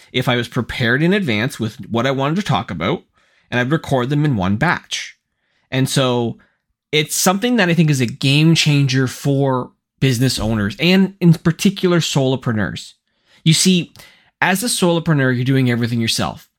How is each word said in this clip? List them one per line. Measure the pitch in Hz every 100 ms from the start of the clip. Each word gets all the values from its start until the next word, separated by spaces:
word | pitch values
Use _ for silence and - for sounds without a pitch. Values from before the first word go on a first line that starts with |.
| -
if | 127 127
I | 123
was | 117
prepared | 131 117 - 117 131
in | 170
advance | 208 165 104 127 -
with | 110 - -
what | 113 131
I |
wanted | 135 139 180
to |
talk | 196 110 -
about, | 87 85 - _ _ _ _ -
and | 123
I'd | 123
record | 156 - 135 123
them | 147 151
in | 110
one | 90 107
batch. | 165 - - - - - _ _ _ _ -
And | 131 131
so | 143 127 123 117 - _ _ _ _ -
it's | 151 151 -
something | 185 196 247 240
that | 175
I | 165
think | 156
is | 135
a | 120
game | 127 135 143 160 160
changer | 156 143 139 131 127
for | - 143 139 135 127 127 _ _ -
business | 135 117 131 -
owners | 107 113 101 -
and | 165 190 190 -
in | 175 165
particular | 175 160 202 196 180 170
solopreneurs. | - 151 131 131 131 107 80 - - _ _ _ _ _
You | 160
see, | 160 190 180 - - - _ _ -
as | 170 190
a | 233
solopreneur, | - 175 170 165 143 131 123
you're | 127
doing | 131 123
everything | 120 117 120
yourself, | 110 - 80 - -